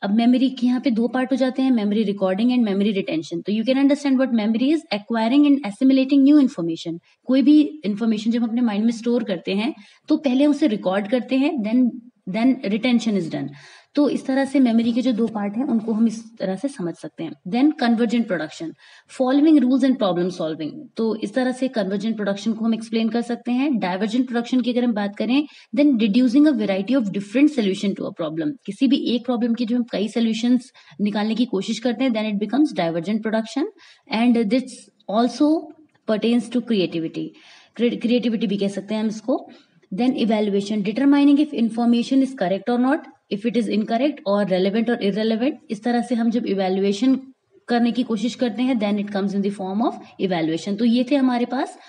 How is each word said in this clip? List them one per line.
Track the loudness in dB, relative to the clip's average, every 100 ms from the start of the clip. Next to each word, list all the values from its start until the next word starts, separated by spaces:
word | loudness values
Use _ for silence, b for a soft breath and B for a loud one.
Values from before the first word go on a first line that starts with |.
अब | -2
मेमोरी | 2 4 4 2
के | 0 0
यहाँ | 0
पे | 0
दो | 0 0
पार्ट | 0 -2
हो | 0
जाते | 0 0
हैं, | 2
memory | 2 2 0
recording | 0 0 0 2 2
and | 2 2
memory | 2 0
retention। | 0 -2 -4 -4 -6 -4
तो |
you | -2
can | 0 2
understand | 2 2 2 2
what | 2 0
memory | 0 0 0
is, | 0 -2
acquiring | -6 -4 -2 2 4 4
and | 2 -2
assimilating | 0 2 4 4 4
new | 6 6
information। | 4 0 -6 -6 -8 -10 -12 _
कोई | 0 2
भी | 6 6 4 -2
इन्फॉर्मेशन | -4 -2 0 0 0
जब | 0
हम | 0
अपने | 0
माइंड | 0 0
में | 0
स्टोर | 0 0 0
करते | -2 -6 -4
हैं, | -2 -2 -6 B B -2
तो | 0
पहले | 2 2 2
उसे | 4 0
रिकॉर्ड | 0 -2 -2 0
करते | -2 0 0
हैं, | 0
then, | 0 0 2 2 -2 -12 _ -8 0
then | 0 0 -2
retention | -2 0 0 0 -2
is | -2
done। | -6 -8 -12 B B B
तो | 0 0
इस | 0 -2
तरह | -2
से | 0 2
मेमोरी | 4 4 2
के | 0
जो | 0
दो | 0 -2
पार्ट | -2 -4 -4
हैं, |
उनको | -2 -2 0
हम | 0 0
इस | 0 -12 -8
तरह | -6 -4
से | -6
समझ | -6 -10
सकते | -10 -14 -12
हैं। | -12 -12 -4
Then | 2 2 2
convergent | 2 2 2 0 0
production, | -4 -6 -10 -12 -14 b b b -4
following | 0 4 6 6
rules | 4 4
and | 2 2
problem | 0 0 -2
solving। | -2 -6 -6 -8 -10 -12 -4
तो | -2 -2
इस | -4
तरह | -2 -2
से | -2 -4
convergent | -2 -4 -2 -4
production | -4 -4 -4 -4
को | -2
हम | -2
एक्सप्लेन | -2 -4 -2 -2
कर | -2
सकते | -4 -6 -4
हैं। | -2 0
Divergent | -2 -2 -2 -2 -2 -2
production | -2 -2 -2
की | 0
अगर | 0
हम | 0
बात | -2 -4 -4
करें, | -2 0 -2 B B 2
then | 2 4
deducing | 2 2 4 4 4
a |
variety | 4 0 -2 0 0
of |
different | -2 -4 -4 2 2
solution | 2 -2 -2 -4
to | -4
a | -6 -6
problem। | -6 -4 -6 -6 -10
किसी | -2 0
भी | 2
एक | 0 -2
प्रॉब्लम | -2 -2 0
की | -2 -2
जो | -2
हम | -2
कई | -4 -4
सॉल्यूशंस | 0 0 0 2 0 -2 _ b b
निकालने | -2 -2 -2
की | 0
कोशिश | -2 -2 -4 -2
करते | -2 0
हैं, | 0
then | 0 -2
it | -4 -2
becomes | 0 0 0
divergent | -2 -2 -2 -4 -2
production | -4 -4 -4 -6 -8 b b b 0
and | 2 2 2
this | 0 -2 -10 -20 _ -4
also | 0 0 2 2 2 -2 -16 _ _ -4
pertains | -2 2 0 0
to | -4
creativity। | 0 0 0 -2 -6 -6 -10 -12 b b b -2
क्रिए-, | -2 0
क्रिएटिविटी | 0 0 0 -2 -2
भी | -2
कह | -2
सकते | -4 -6
हैं | -4
हम | -4
इसको। | -4 -4 -4 -6 B B B B
Then | -2 -2 0
evaluation, | 0 0 0 0 -2 -2
determining | -2 0 4 6 6 4 2
if |
information | 0 -2 0 2 2 2 0
is | 0 -2
correct | -2 -2 -2
or | 0 0
not, | 0 -4 -20 -8
if | -6
it | -2
is | -2 0
incorrect | 0 0 0 0 -2 -2
or | 0
relevant | 2 2 2 0 0
or | 0
irrelevant। | -2 0 0 0 -2 -4 -8
इस | -6
तरह | -2 -2
से | 0
हम | 0 0
जब | 0 -2
इवैल्यूएशन | -2 0 0 0 2 2 0 -2 -20 _ _ -2
करने | 0 2
की | 0
कोशिश | -2 -2 -4
करते | -2 -4 0
हैं, | 0
then | 0 0 -2
it | -2 -4
comes | -2
in | -2
the | -2 -4
form | -6 -2
of | -2 -4 B B
evaluation। | -2 0 -2 -2 -4 0
तो |
ये | 2 2 2
थे | 2
हमारे | 2 0
पास | -2 -4 -6 -8